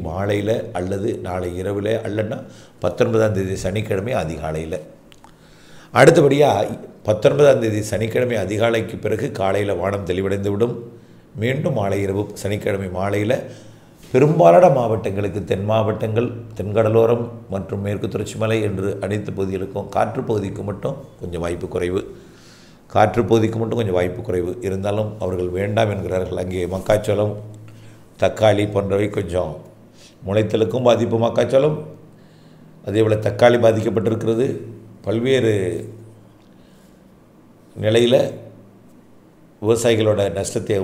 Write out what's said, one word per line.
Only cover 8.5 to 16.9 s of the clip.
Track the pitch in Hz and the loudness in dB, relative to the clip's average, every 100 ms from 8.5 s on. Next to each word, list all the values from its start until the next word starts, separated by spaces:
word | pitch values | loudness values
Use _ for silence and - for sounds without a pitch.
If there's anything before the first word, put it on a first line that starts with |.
| 104 117 117 95 90 | 0 0 0 -2 -6
பிறகு | 107 107 139 - | -4 -4 -4 -2
காலையில | 98 98 101 90 | -2 0 -2 -2
வானம் | 95 101 90 | -4 -4 -4
தெளிவடைந்துவிடும். | 90 95 98 98 101 120 127 - - - - - - | -2 -2 -2 -2 -2 -2 -4 -12 -18 -20 -20 -16 -6
மீண்டும் | 113 139 175 120 | -2 -2 -2 -2
மாலை | 98 101 | -2 -2
இரவு | 98 98 101 - | -2 -2 -4 -8
சனிக்கிழமை | 98 104 104 98 95 87 | -6 -4 -2 -4 -4 -4
மாலையில | 98 101 107 - - - - - - - - | -2 0 0 -2 -4 -14 -20 -20 -20 -20 -2
பெரும்பாலான | 127 151 170 170 175 180 139 | 4 4 6 8 8 8 6
மாவட்டங்களுக்கு, | 113 107 104 98 101 98 90 | 0 -2 -2 -4 -4 -4 -4
தென் | 98 104 | -2 0
மாவட்டங்கள், | 110 107 - 113 107 123 - - - | 0 0 -2 -2 -2 -2 -6 -12 -8
தென்கடலோரம் | 98 107 110 | -2 2 4